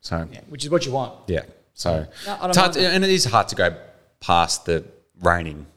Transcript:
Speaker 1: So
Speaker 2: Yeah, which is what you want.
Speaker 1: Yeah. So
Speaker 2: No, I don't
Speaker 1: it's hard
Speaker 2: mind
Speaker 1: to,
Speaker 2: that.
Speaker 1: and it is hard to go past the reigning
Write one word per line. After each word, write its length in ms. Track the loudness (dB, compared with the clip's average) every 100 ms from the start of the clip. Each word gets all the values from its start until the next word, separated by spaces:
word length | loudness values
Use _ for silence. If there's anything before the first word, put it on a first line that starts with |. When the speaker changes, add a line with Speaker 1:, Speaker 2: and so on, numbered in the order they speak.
Speaker 1:
So 260 | -6 -8 -8
Speaker 2:
Yeah, 100 | -14 -18
which 160 | -12
is 60 | -2
what 140 | 0
you 60 | 0
want. 220 | -4 -6 -10 -6
Speaker 1:
Yeah. 140 | -6 -6 -20 _
So 340 | -8 -2 -2 -4 -12 -10
Speaker 2:
No, 60 |
I 40 | -6
don't 80 | 0
Speaker 1:
it's 80 | 2
hard 80 | 2
Speaker 2:
mind 60 |
Speaker 1:
to, 60 | 2
Speaker 2:
that. 120 | 2
Speaker 1:
and 100 | 2
it 60 | 2
is 140 | 2
hard 240 | 4 2 0
to 60 |
go 220 | 2 0 0 -18 _ _ _
past 460 | 2 2 4 -2 -2
the 180 | -2 -2 -20 _ _
reigning 460 | 2 2 0 -10 -16